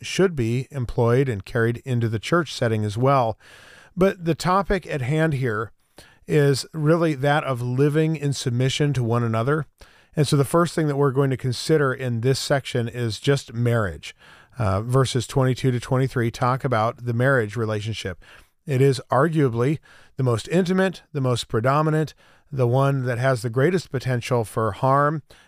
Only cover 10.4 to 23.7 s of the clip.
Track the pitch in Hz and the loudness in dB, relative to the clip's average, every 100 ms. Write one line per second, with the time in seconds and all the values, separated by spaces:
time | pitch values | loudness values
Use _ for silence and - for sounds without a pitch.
10.4 | 139 170 170 - 151 139 143 131 139 127 | 2 2 2 0 -2 2 0 2 0 0
11.4 | 127 117 - 156 139 120 127 117 127 131 | -4 -4 0 2 2 -2 -4 0 0 0
12.4 | - 143 - 127 113 123 117 101 139 139 | 0 -2 -2 -4 -4 -4 -6 -2 0 0
13.4 | - 113 120 117 98 76 - - - - | -2 -2 0 2 -2 -6 -16 -20 -20 -20
14.4 | - - 98 98 120 131 127 127 - 139 | -18 -4 -2 0 0 2 2 -2 -2 0
15.4 | 127 123 135 120 - 131 135 127 117 - | 0 0 -2 -2 -2 -2 0 0 -2 -2
16.4 | 123 127 139 113 113 120 120 117 131 131 | -2 -2 -2 0 0 -4 -4 0 2 2
17.4 | 107 117 107 107 107 104 95 87 - - | 0 -4 -4 -4 -6 -8 -10 -12 -20 -20
18.4 | _ _ - 131 139 123 - 127 165 160 | _ _ -4 2 4 2 0 2 2 2
19.4 | 139 113 127 165 _ - - - 127 113 | 2 2 0 -2 _ -20 -16 -2 0 0
20.4 | - 170 180 185 190 - _ 147 127 120 | 0 0 2 2 0 -2 _ -4 -2 -2
21.4 | - 117 127 143 156 156 147 - _ _ | -2 0 2 2 2 0 -2 -8 _ _
22.4 | - 135 120 127 139 139 127 117 131 127 | -10 -2 2 2 2 0 -2 0 0 0
23.4 | 123 120 147 | -2 2 2